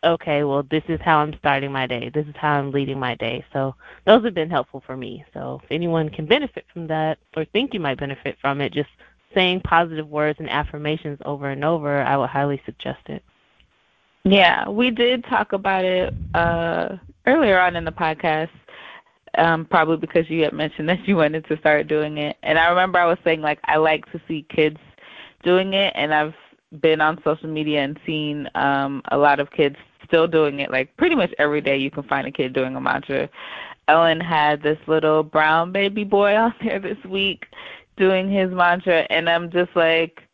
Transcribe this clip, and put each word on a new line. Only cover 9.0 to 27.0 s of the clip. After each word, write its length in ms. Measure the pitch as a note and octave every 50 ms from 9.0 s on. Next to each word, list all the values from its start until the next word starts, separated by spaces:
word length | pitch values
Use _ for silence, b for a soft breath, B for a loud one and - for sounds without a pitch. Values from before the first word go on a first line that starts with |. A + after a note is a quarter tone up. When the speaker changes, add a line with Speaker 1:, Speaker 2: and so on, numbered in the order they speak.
| b b b b _ _ -
Speaker 1:
saying 280 | G3 F#3 F3+ F3+ F#3 F3+
positive 460 | - F3 E3 E3+ E3 D#3+ D#3 D3+ D3+
words 300 | D3+ D3+ D3+ D3+ D3+ _
and 100 | D#3+ C#3+
affirmations 680 | - C#3+ D3+ - - D3 D3 D3 D#3 D#3+ - D3+ C#3+ C#3 -
over 240 | - C#3+ C#3 C#3+ C#3
and 140 | C#3 C#3 C#3+
over, 380 | D#3 E3+ E3 D3+ C#3+ C#3+ C#3+ C3+
I 140 | B2 C3+
would 120 | C#3 C#3 C#3
highly 340 | - C#3 C#3+ C#3+ C#3+ C3+ _
suggest 360 | - - _ - C3 C3+ - _ -
it. 160 | D3 - _ _ _ _ _ _ _ _ _ _ _ _ _ _ _ _ _ _ _ _ _
Speaker 2:
Yeah, 440 | F#3+ G3 G3+ F#3 E3+ - - - -
we 220 | G3+ G#3 B3 B3+
did 340 | A#3 A#3 A#3+ A#3+ B3+ B3 A#3+
talk 280 | - B3 G3+ G#3+ - -
about 320 | G3 G3 G3 F#3+ F#3+ F#3
it, 280 | F#3 F#3 F#3 F#3 - - - - - -
uh, 640 | E3+ E3+ E3+ E3+ E3+ E3 E3 E3 E3+ E3+ - G3 F#3 - - - _ _
earlier 320 | - C4 E4 D4+ A3 F#3+ F#3
on 180 | F3+ F3+ F3
in 80 | E3+ E3+
the 80 | E3 D#3+
podcast, 580 | - F3 D#3+ D#3 D#3 - E3+ D#3 D#3 D#3+ E3+ _ - _ B B B B B B B B B B B B - -
um, 280 | - E3 E3 E3 D#3+ E3
probably 320 | D#3 - F3 D#3+ D#3 E3
because 320 | D#3 D#3+ D#3+ - F3 D#3+ D#3
you 140 | E3 E3 D#3
had 100 | D3 -
mentioned 360 | D3+ D3+ D3+ - - D#3 D#3+
that 180 | F3+ F#3 - -
you 80 | G3+
wanted 300 | E3+ D#3 D3 D#3 D#3+ D#3
to 100 | - D#3 D3+
start 280 | - D#3 D3+ D3 D#3 D3+
doing 300 | D3+ D3+ D3+ D3+ D3+ D3+
it. 180 | D3 D3 - _ -
And 160 | - D#3 D#3+
I 100 | E3 E3+
remember 300 | F3 F3+ F#3 F#3+ F3+ F3+
I 80 | F3
was 120 | E3+ E3+ F#3 -
saying, 160 | E3+ D#3+ D#3+
like, 180 | D3+ D3+ D3+ - -
I 120 | - D3
like 340 | D#3 D#3 D#3+ D#3 D3+ - - -
to 80 | E3+ _ _
see 160 | D#3+ D#3 D3 _
kids 300 | - - D3+ D#3 D3+ - - - - B B B B B B B B B -
doing 300 | F3 F3+ F#3 F#3+ F#3+ F#3+
it, 180 | G3 G3 F#3+ -
and 160 | - C3+ D3+ D#3
I've 220 | D3+ D3+ D#3 D#3+ - - _ _ _ _ _ - D3+
been 200 | - D#3+ D#3 D#3